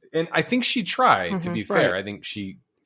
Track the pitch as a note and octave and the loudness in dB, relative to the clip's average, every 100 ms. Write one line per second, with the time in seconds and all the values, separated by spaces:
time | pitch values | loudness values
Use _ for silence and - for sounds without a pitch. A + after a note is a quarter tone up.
0 | _ D#3+ E3 E3 D#3 B3 A#3 B3+ F3+ - | _ -4 -2 -2 0 0 0 -2 -2 2
1 | B3+ G#2+ F2 F2+ F2+ A2 G2+ F#3 A2 F#2 | 6 6 2 -4 -4 -4 0 2 2 0
2 | G2+ G2+ - G#2+ F#2+ F#2+ _ _ | -4 -10 -10 -8 -10 -12 _ _